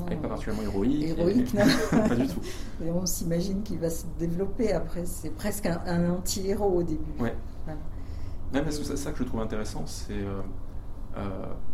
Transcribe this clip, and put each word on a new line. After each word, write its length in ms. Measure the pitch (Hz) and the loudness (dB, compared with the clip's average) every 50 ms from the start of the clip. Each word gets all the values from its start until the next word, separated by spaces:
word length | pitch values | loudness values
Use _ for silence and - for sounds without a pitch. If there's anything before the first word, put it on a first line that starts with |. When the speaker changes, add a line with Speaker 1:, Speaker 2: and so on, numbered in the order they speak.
| - 87 | -2 -2
Speaker 1:
Elle 80 | - | -2
n'est 60 | - | -2
pas 60 | - 117 | -2 -4
Speaker 2:
euh, 20 | |
Speaker 1:
particulièrement 340 | 107 104 - 110 104 110 107 101 | -4 -2 -2 -2 -2 -2 -2 0
héroïque. 480 | 95 98 101 127 147 151 151 165 160 160 | 0 2 2 4 4 2 2 0 2 2
Speaker 2:
héroïque, 380 | 170 180 208 247 - - - | 4 4 6 4 4 4 4
Speaker 1:
Et 20 | 202 | 6
Speaker 2:
non. 500 | 208 - - - - - - 233 214 185 | 6 6 6 6 4 4 4 4 6 4
Speaker 1:
<laughs> 0 | |
pas 80 | 139 | 4
du 120 | 117 135 - | 4 2 2
tout. 120 | - - - - - - - - - - 165 | 0 -2 -4 -6 -6 -6 -6 -6 -6 -4 -2
Speaker 2:
Et 80 | 160 | 0
on 140 | 170 180 190 | 0 2 2
s'imagine 580 | 175 - - - 165 170 170 - 202 196 202 208 | 0 0 0 0 2 2 2 2 0 0 -2 -2
qu'il 160 | - 180 160 | -2 -2 0
va 100 | 165 165 | 0 0
se 160 | - - - - - - | 0 -2 -2 -4 -2 -2
développer 520 | 165 170 170 175 196 196 - - 226 202 185 | 0 0 0 0 0 0 2 2 2 2 2
après. 320 | 170 175 165 - 170 175 | 2 0 0 -2 -2 -2
C'est 260 | 170 170 - - 151 | -2 -4 -4 -4 -6
presque 340 | 143 - - 208 196 - - | -4 -2 -2 -2 -2 0 0
un, 160 | 185 170 175 - 185 | 0 0 0 0 0
un 220 | 175 170 170 175 | 2 2 2 2
anti-héros 580 | 180 180 180 - - 208 185 190 202 - 214 202 | 2 2 0 0 0 0 0 0 0 2 4 4
au 140 | 180 175 170 | 4 4 2
début. 360 | 160 156 147 - - - - | 2 0 0 -2 -4 -2 -2
Speaker 1:
Ouais. 160 | 117 113 - - - - - - - | -2 -2 -2 -2 -4 -6 -6 -6 -6
Speaker 2:
Voilà. 140 | 160 156 147 - - - - - - - - - - - - - - 131 | -6 -4 -4 -4 -6 -6 -6 -6 -6 -6 -4 -4 -4 -4 -4 -4 -2 0
Speaker 1:
Ouais, 80 | 139 | 0
parce 160 | 156 156 - - | 0 0 -2 -2
que 60 | 120 | -2
Speaker 2:
Et 20 | |
Speaker 1:
c'est 100 | - - 139 | -4 -4 -4
ça 140 | - 151 | -4 -4
que 60 | 147 - | -2 -2
je 60 | 127 | -2
trouve 180 | 123 113 113 | -2 0 -2
intéressant, 420 | 110 107 113 107 104 - - - - - | -2 -2 -2 -2 -2 -4 -4 -4 -6 -6
c'est, 260 | - - - - 101 | -6 -6 -6 -4 -4
euh, 280 | 101 101 98 98 98 95 - - - - - - - - - - - - - - - | -4 -4 -2 -2 -4 -4 -4 -4 -4 -4 -4 -6 -6 -6 -6 -6 -6 -6 -6 -4 -4
euh, 280 | 101 98 95 95 - - - - - - | -4 -4 -4 -4 -4 -4 -2 0 2 2